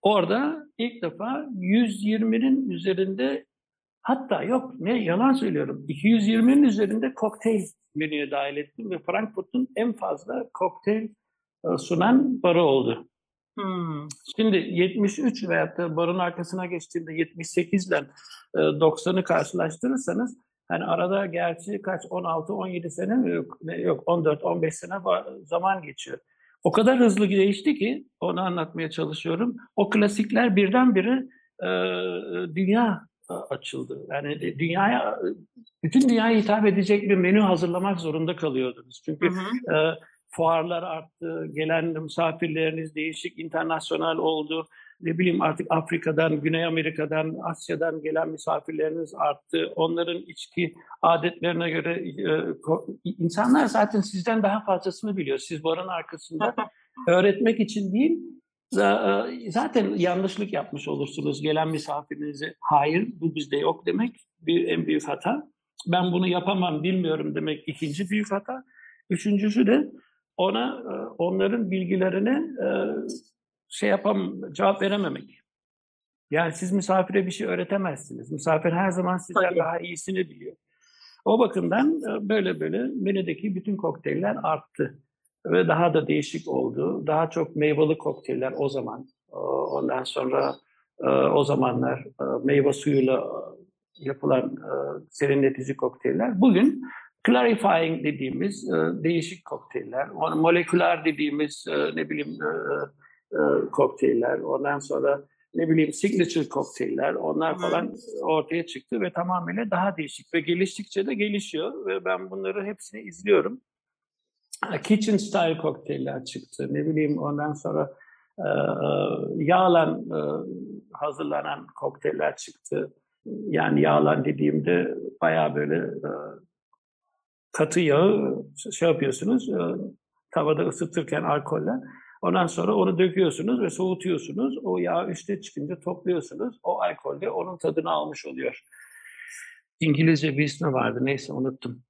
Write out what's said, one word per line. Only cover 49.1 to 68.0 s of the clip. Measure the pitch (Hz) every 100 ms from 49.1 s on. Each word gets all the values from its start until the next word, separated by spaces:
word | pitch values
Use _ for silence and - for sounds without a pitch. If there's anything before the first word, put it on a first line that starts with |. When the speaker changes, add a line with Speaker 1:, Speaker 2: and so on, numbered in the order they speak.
| -
Speaker 1:
arttı. | 156 147 _ 165 165 -
Onların | 160 170 170 175
içki | - - - - 170 - - -
adetlerine | 170 165 165 170 165 170 170
göre, | 160 156
e, | 170 175 156 190 156 -
ko-, | - - 160 - -
insanlar | 175 196 170 180 240 277 254
zaten | - 208 214
sizden | 190 190 175 226
daha | 202 208 214
fazlasını | 185 190 180 - 196
biliyor. | 143 135
Siz | - 160
barın | 160 165 185
arkasında | 175 160 156 - 160 214 - 214 _
Speaker 2:
<laughs> | _ - -
Speaker 1:
öğretmek | 180 196 196 226 226
için | 208 214 196
değil, | 202 302 339 - - _ _ _
za-, | - 101 104 214 196 226 254 220
e, |
zaten | 196 294 247 196 208
yanlışlık | 175 180 190 196 202
yapmış | 147 - 147 147
olursunuz. | 143 143 - 147 139
Gelen | 147 156 160
misafirinize, | 156 151 147 147 147 147 143 156 -
"Hayır, | - 147 147 165 226
bu | 196 165 160
bizde | 139 143
yok." | 147 165 170
demek | 180 233 - _ _
bir, | 160 170 170
en | 170 156
büyük | 76 -
hata. | 147 175 285 - _ _ _ -
"Ben | 175 180
bunu | 180 185
yapamam, | 175 180 196 180 156
bilmiyorum." | 165 190 165 156 151 147
demek | 156 151 -
ikinci | 143 156 143